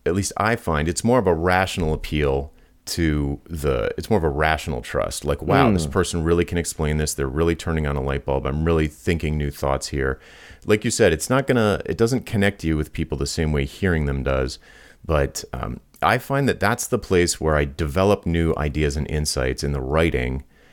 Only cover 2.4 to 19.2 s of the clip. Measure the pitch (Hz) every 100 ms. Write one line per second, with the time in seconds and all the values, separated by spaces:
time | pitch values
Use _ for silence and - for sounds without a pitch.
2.4 | 69 - - _ - - 82 76 71 69
3.4 | - 82 71 64 52 - - 107 80 69
4.4 | 78 78 - 65 - 69 50 - 73 69
5.4 | 76 95 101 98 78 80 87 87 80 85
6.4 | 87 87 80 - 76 76 76 - 67 67
7.4 | 82 85 - 80 73 71 67 69 69 67
8.4 | 65 71 80 82 78 - - 85 78 76
9.4 | 71 - 69 67 - 71 65 65 - -
10.4 | - - - 107 123 - 104 80 - 127
11.4 | 135 127 107 87 - 80 117 127 - 113
12.4 | 98 98 80 76 76 - 78 71 71 -
13.4 | 78 73 69 - 95 82 71 69 65 67
14.4 | 65 - - - - - - 78 69 -
15.4 | - - - - - _ 78 117 - 139
16.4 | 135 90 101 117 - 120 - 92 87 -
17.4 | 78 76 73 67 80 71 98 101 - 82
18.4 | 82 - 73 73 76 71 73 76